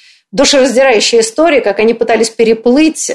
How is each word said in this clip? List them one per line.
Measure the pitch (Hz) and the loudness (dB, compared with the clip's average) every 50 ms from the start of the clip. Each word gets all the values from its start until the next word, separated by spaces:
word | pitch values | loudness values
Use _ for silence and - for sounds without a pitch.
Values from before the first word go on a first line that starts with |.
| _ - _ _ _ _ - | _ -20 _ _ _ _ -2
душераздирающая | 185 277 277 - 277 254 269 214 247 269 269 240 208 208 - - 226 | -2 0 2 2 2 0 2 2 2 2 2 2 0 0 0 0 0
история, | 220 226 - - 311 339 302 254 | 0 0 -2 -2 0 0 0 0
как | 226 208 196 - | 0 -2 -2 0
они | 220 226 233 | 0 0 0
пытались | 226 233 226 233 220 220 220 | -2 -2 -2 0 -2 -2 -4
переплыть, | - - 233 220 226 226 - 240 247 285 311 311 320 - - - | -2 -2 0 0 0 0 0 0 2 2 2 0 -2 -4 -8 -10